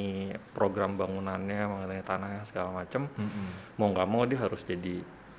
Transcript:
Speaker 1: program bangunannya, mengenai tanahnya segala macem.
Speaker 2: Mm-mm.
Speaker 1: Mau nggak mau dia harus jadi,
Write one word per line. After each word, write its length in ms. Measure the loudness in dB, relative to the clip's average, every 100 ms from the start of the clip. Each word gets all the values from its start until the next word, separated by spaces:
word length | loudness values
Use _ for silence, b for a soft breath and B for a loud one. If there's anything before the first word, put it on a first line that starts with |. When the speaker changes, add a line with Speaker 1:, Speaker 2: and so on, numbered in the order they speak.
| -2 -2 -4 -6 -6
Speaker 1:
program 460 | 2 2 4 2 2
bangunannya, 640 | 0 0 -2 -2 0 0
mengenai 380 | 0 -2 -4 -4
tanahnya 400 | 0 -2 0 -4
segala 300 | -4 -2 -2
macem. 300 | -2 -2 -2 -2
Speaker 2:
Mm-mm. 680 | -2 -4 -4 -6 -8 -6 4
Speaker 1:
Mau 160 | 4
nggak 160 | 6 4
mau 160 | 4
dia 160 | 4 4
harus 240 | 2 0
jadi, 400 | -2 -2 -2 -4 -6 -14 -18